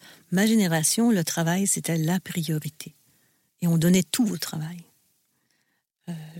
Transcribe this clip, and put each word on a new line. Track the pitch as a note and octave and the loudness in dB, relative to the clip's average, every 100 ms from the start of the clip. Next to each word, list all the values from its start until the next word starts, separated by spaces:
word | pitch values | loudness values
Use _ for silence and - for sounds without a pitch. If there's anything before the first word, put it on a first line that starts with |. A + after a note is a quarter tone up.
| - - - | -10 -20 -4
ma | F3+ A3 | 0 4
génération, | A3+ F3+ E3 D#3 - A#3 | 4 4 2 0 2 2
le | G3 | 2
travail, | D#3+ - E3 F3+ G3 | 0 -2 0 0 0
c'était | - D#3+ E3 | -2 -2 -2
la | D#3 F#3 | 0 -2
priorité. | - F3+ D#3 D#3 D3 - - _ _ _ _ _ _ - | -2 -6 -4 -4 -6 -14 -20 _ _ _ _ _ _ -4
Et | E3+ | 0
on | E3 | 2
donnait | E3+ F#3 | 4 4
tout | - - G#3+ | 2 0 0
au | F3 | -2
travail. | - D#3+ D#3 F3 - _ _ _ _ _ _ _ _ _ _ _ - | -8 -8 -10 -12 -20 _ _ _ _ _ _ _ _ _ _ _ -14
Euh, | E3 D#3 | -14 -14